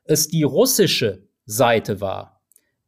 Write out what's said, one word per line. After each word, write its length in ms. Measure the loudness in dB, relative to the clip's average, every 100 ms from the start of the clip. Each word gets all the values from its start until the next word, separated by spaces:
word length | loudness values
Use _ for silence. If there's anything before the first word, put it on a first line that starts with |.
es 240 | -2 -2 0
die 160 | 0
russische 840 | 0 2 2 2 0 0 -2 -4 _ _ -8
Seite 540 | 0 2 2 0 -6
war, 420 | -6 -8 -12 _ _ _ _ _